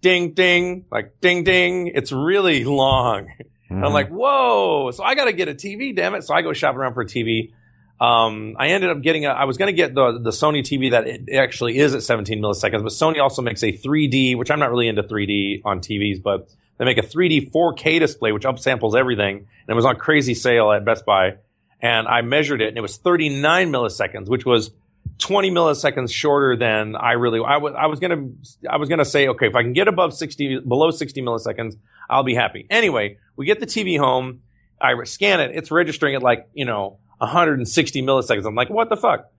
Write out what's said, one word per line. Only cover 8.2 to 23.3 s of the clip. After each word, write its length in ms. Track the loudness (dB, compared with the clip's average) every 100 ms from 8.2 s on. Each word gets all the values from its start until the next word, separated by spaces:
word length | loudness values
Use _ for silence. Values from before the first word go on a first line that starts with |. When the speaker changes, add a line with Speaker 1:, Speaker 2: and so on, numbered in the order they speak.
| 4 0 -10 -4
Speaker 1:
I 100 | 0
ended 220 | 0 0
up 100 | 0
getting 240 | 0 0
a, 60 | 0
I 160 | 0 -2
was 100 | 0
gonna 160 | -2
get 220 | 0 0
the, 260 | 2 0 0
the 100 | -4
Sony 320 | 0 0 0
T 140 | -2 -2
V 140 | 2
that 180 | 2 0
it 260 | -8 -2
actually 440 | 0 0 0 -2 2
is 160 | 2
at 80 | 2
seventeen 380 | -2 -2 -2 -2
milliseconds, 420 | -2 0 0 -2
but 100 | -4
Sony 280 | 0 0 2
also 220 | 0 0
makes 220 | -6 -2
a 80 | -4
three 340 | -2 -2 0 2
D, 280 | 2 2 0
which 140 | 0
I'm 100 | 0
not 100 | 2
really 160 | 2 0
into 160 | 0
three 240 | -2 -4 -2
D 360 | -2 -2 -4
on 160 | -4 -4
T 180 | -4 -4
Vs, 220 | -2 -2
but 260 | -2 -4 -4 _ _ _
they 60 |
make 140 | 0 0
a 40 |
three 260 | -2 0 2
D 220 | 2 0
four 220 | 0 0
K 260 | 0 0 2
display, 320 | 0 0 -2
which 140 | 0
upsamples 500 | -2 -2 -2 0 2
everything. 440 | 2 2 0 -2 -2
And 300 | -12 _ -4
it 60 |
was 120 | 2 2
on 100 | 2
crazy 380 | 2 2 2
sale 360 | -2 2 4 4
at 140 | 2
Best 200 | 2 -2
Buy. 340 | 2 2 2 -2 _ _ _ _
And 260 | 0 0 2
I 140 | 0
measured 400 | 2 0 0 0
it, 80 | -2
and 80 | -4
it 60 |
was 160 | -8 -4
thirty-nine 760 | 0 2 0